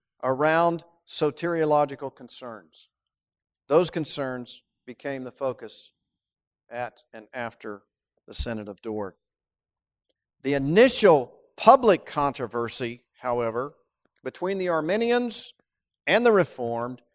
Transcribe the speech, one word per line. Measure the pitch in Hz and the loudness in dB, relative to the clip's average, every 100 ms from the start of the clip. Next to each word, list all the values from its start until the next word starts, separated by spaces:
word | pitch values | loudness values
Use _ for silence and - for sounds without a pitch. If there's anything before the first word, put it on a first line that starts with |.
| _ _ | _ _
around | 127 131 151 160 170 170 - _ - | -4 0 2 4 2 0 -8 _ -16
soteriological | - 151 - 170 165 156 147 143 135 135 | -2 -2 -2 -4 -2 2 2 2 -4 -12
concerns. | - 123 - 123 107 80 _ _ _ _ _ _ _ _ _ - | -14 -20 -18 -16 -16 -20 _ _ _ _ _ _ _ _ _ 2
Those | 151 175 | 2 2
concerns | 175 143 - 131 127 120 - _ _ - | -2 -6 -6 -6 -6 -12 -18 _ _ -20
became | 120 143 135 | -14 -10 -10
the | 127 | -12
focus | - 135 123 110 - - _ _ _ _ _ _ _ _ | -6 -6 -6 -12 -18 -20 _ _ _ _ _ _ _ _
at | 120 120 - _ | -10 -10 -12 _
and | 110 107 | -20 -14
after | 127 117 - 113 101 _ _ _ _ - | -10 -10 -10 -14 -14 _ _ _ _ -16
the | |
Synod | 107 120 110 104 | -10 -8 -6 -8
of | 92 | -12
Dort. | 113 107 98 - _ _ _ _ _ _ _ _ _ _ _ _ | -8 -8 -8 -12 _ _ _ _ _ _ _ _ _ _ _ _
The | 135 139 | -4 -2
initial | 139 185 254 - 202 147 120 - _ - | 2 6 4 6 6 6 2 -10 _ 4
public | 220 262 233 165 - | 8 8 6 2 0
controversy, | 151 139 127 117 120 117 - 120 120 _ _ | -2 -2 -2 -6 -6 -6 -6 -8 -10 _ _
however, | 127 120 117 113 143 - _ _ _ _ | -6 -4 -2 -4 -8 -12 _ _ _ _
between | 131 - 180 196 | -12 -8 -6 -4
the | 180 | -2
Arminians | 160 156 214 233 240 240 - - _ _ _ _ _ - | -2 0 0 0 0 -2 -8 -16 _ _ _ _ _ 0
and | 208 240 | 4 6
the | |
Reformed | 202 160 - 117 117 120 123 _ | 4 2 -2 -6 -4 -6 -10 _